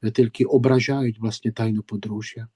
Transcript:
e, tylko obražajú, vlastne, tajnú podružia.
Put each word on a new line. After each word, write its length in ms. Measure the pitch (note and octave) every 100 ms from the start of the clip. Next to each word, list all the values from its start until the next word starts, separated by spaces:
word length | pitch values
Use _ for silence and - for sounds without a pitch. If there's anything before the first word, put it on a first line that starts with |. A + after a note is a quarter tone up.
e, 80 | A2+
tylko 400 | A2+ A#2 - C3
obražajú, 680 | C3 B2 C3 A#2+ C#3 B2+ A2
vlastne, 320 | A2+ A2+ A#2+
tajnú 280 | A2 A2 G#2+ G#2+
podružia. 640 | G#2 G#2 G#2 A2 - A2+